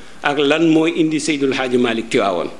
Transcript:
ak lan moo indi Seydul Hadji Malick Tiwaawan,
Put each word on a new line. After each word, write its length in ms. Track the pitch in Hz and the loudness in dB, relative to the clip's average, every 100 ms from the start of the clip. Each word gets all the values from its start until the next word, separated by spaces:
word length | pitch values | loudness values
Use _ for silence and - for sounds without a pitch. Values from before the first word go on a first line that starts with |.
| - - | -18 -6
ak 160 | 147 143 | -4 0
lan 300 | 143 156 165 | 2 2 4
moo 180 | 160 160 | 4 2
indi 340 | 170 156 156 | 2 0 0
Seydul 340 | 147 147 135 | -2 0 0
Hadji 240 | 127 131 123 | 0 0 0
Malick 300 | 120 113 113 | 0 -2 -2
Tiwaawan, 380 | 127 98 87 - - | 0 0 0 -4 -8